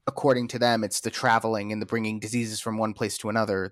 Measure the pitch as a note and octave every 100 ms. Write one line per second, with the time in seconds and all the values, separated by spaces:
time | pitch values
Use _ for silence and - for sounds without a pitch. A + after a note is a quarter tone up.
0 | - - C#3+ B2 A#2+ A#2+ A#2+ A#2 G#2 -
1 | A2+ - B2+ A2+ A2+ G#2+ G#2 G#2+ G2+ A#2
2 | A2 G#2+ G#2+ A#2+ A2+ G#2+ A#2 A2 A2 G2
3 | G#2+ - G#2+ A2+ G#2 F#2+ F#2